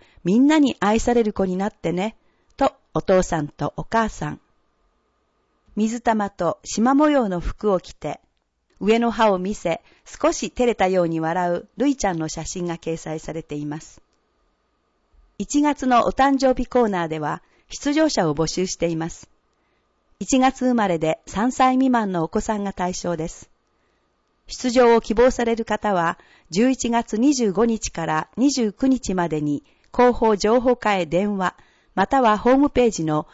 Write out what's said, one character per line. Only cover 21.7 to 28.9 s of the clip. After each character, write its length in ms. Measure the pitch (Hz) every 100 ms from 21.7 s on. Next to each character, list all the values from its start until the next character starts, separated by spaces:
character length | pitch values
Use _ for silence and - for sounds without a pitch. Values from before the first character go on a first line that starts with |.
| 262
未 120 | 262
満 240 | 240 208
の 100 | 180
お 60 | 160
子 120 | 214
さ 180 | 220 214
ん 60 |
が 100 | 196
対 180 | - 180
象 240 | 180 180 165
で 120 | 165
す。 200 | - - _ _ _ _ _ _ _ _ _ -
出 220 | - 254
場 260 | 240 240
を 60 | 233
希 140 | -
望 160 | 220 247
さ 160 | - 233
れ 100 | 233
る 80 |
方 300 | 226 208 208
は、 240 | 185 165 180 _ _ _
十 200 | 160 254
一 200 | 247 233
月 280 | 233 226 214
二 140 | 269
十 180 | 262 220
五 140 | 175
日 260 | 233 220 -
か 140 | -
ら 240 | 160 156 - -
二 140 | 277
十 220 | 269 220
九 140 | -
日 260 | 269